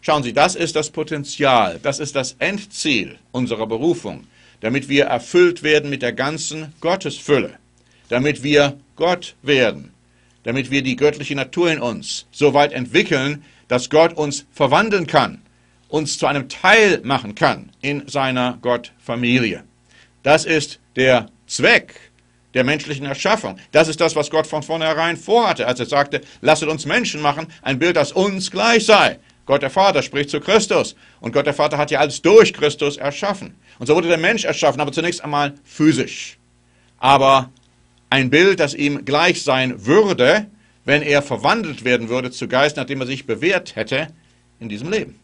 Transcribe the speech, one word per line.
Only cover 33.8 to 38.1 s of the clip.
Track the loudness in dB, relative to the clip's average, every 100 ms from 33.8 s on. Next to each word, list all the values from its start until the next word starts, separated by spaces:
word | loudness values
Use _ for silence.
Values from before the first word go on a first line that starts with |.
| 2
so |
wurde | 2 4
der | 2
Mensch | 2 0
erschaffen, | -2 0 0 0
aber | -4
zunächst | -4 -4 -6
einmal | -4 -2 -2 -4
physisch. | _ 0 2 2 -2 -8 -16 -18 _ _ _ _ _ _
Aber | 4 6 6 4 2 _ _ _ _ _
ein | _